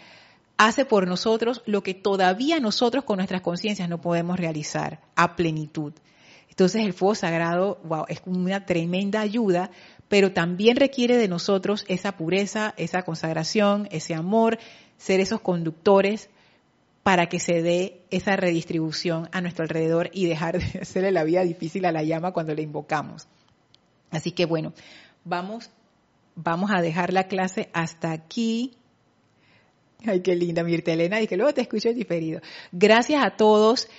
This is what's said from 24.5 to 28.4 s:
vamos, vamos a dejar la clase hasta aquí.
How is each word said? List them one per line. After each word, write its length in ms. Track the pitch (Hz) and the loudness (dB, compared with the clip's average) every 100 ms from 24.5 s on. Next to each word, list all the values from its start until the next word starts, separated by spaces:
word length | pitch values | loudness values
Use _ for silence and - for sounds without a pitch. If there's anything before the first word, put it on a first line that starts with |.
| 160 160 - - - - _ | -2 -4 -12 -20 -20 -20 _
vamos, 460 | 170 175 190 226 - _ _ _ _ _ _ | -8 -8 -6 -12 -16 _ _ _ _ _ _
vamos 360 | - 165 165 202 | -8 -4 -2 0
a 80 | 196 | 2
dejar 320 | 170 165 175 | 0 0 0
la 160 | 185 190 | 0 0
clase 400 | 190 185 208 190 | -2 -4 -4 -6
hasta 380 | 170 165 - 165 | -4 -6 -6 -6
aquí. 640 | 160 160 - | -6 -8 -4